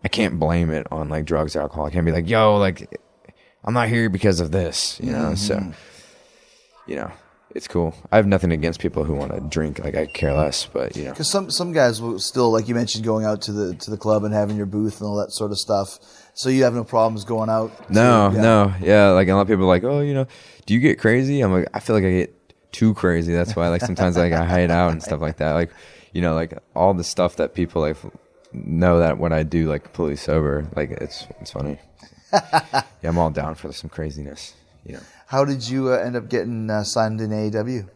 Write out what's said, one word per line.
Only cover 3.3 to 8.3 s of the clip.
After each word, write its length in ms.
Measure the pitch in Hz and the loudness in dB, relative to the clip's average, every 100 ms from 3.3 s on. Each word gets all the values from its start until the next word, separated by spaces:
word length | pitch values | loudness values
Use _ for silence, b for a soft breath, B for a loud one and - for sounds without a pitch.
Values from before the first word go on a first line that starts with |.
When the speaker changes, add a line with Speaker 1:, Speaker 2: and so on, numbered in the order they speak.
| _ b b | _ b b
Speaker 1:
I'm 100 | - 120 | -4 -2
not 120 | 113 | 0
here 220 | 117 113 | 0 0
because 300 | 95 104 87 | 2 2 2
of 120 | 82 | 0
this," 480 | 90 87 - - - | -2 -2 -4 -6 -6
you 80 | 131 | -6
know? 240 | 143 - - | -4 -2 -2
So, 200 | 202 - | -2 -2
Speaker 2:
Mm-hmm. 140 | - 78 B B B B B B B B B _ - | -4 -12 B B B B B B B B B _ -12
Speaker 1:
you 80 | 71 | -10
know, 140 | 50 - b b _ - | -10 -14 b b _ -12
it's 120 | - | -6
cool. 260 | 87 82 - - | -2 -2 -6 2
I 60 | 107 | 4
have 80 | |
nothing 240 | 101 | 6